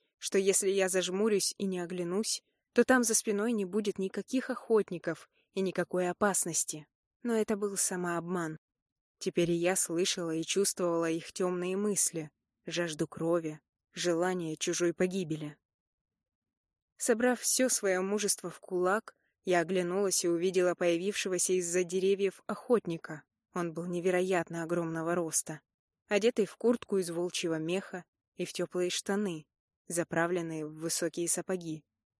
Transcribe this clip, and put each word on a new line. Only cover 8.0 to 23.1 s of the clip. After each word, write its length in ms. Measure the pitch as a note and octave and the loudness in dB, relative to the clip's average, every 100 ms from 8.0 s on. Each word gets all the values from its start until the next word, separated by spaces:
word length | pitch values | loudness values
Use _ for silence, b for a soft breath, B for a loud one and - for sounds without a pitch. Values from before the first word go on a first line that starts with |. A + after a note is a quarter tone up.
| F3+ E3+ E3+ F3+ D#3+ D#3 _ _ _ _ _ _ | -2 -2 -2 -4 -4 -6 _ _ _ _ _ _
Теперь 320 | F#3+ - E3+ | -4 0 2
и 40 | |
я 220 | E3+ E3+ F#3 | 2 2 2
слышала 580 | - E3+ G3 - E3 | 0 0 0 0 -2
и 80 | D#3+ | -4
чувствовала 680 | E3 F#3+ G3 - F3 E3+ E3 | -2 0 2 2 0 2 0
их 220 | E3 - | -2 -6
темные 440 | - F3+ F3+ F3+ F#3+ | -4 -2 -2 -2 -2
мысли, 540 | G#3 G3 - E3 D3+ _ _ _ - | 0 2 0 0 -10 _ _ _ -10
жажду 400 | D#3+ F3 D3+ D#3+ | -4 -4 -2 -4
крови, 520 | - E3 E3+ D#3+ D3+ _ _ _ | -2 0 0 0 -8 _ _ _
желание 600 | E3+ F3 E3 F3+ F#3 D#3+ D#3 | -4 0 2 2 0 -4 -4
чужой 360 | - E3 F3 | -2 0 0
погибели. 640 | E3 F#3 F#3+ D#3+ D#3 D3+ - _ _ _ _ _ _ _ _ _ _ _ _ _ - | 2 0 0 -4 -4 -6 -12 _ _ _ _ _ _ _ _ _ _ _ _ _ -8
Собрав 420 | - A3+ B3 A#3+ | 0 2 2 0
все 280 | - - B3+ | 2 2 2
свое 340 | - G3 F#3 | 2 0 0
мужество 480 | F#3+ G#3 G3+ - F3 | 0 0 0 0 -2
в 100 | - | -12
кулак, 540 | - F3+ F3+ G#3 - _ _ _ | -6 0 2 2 -2 _ _ _
я 160 | - F3 | 0 2
оглянулась 640 | D#3+ F#3 F3 F#3 G3 - | 2 0 0 0 0 2
и 40 | F3 | 2
увидела 460 | E3+ F#3 F#3 F3+ | 2 2 2 2
появившегося 800 | E3+ F3 E3+ F#3+ G3+ G3+ F3+ - | 2 2 2 0 -2 -2 -2 0
из-за 300 | F#3 E3+ F3 | 0 0 0
деревьев 580 | F3+ F#3+ F#3+ G3 G3 - - | 0 0 2 2 0 -4 -10
охотника. 760 | G#3 - A3+ - E3 - | -10 2 2 2 -6 -6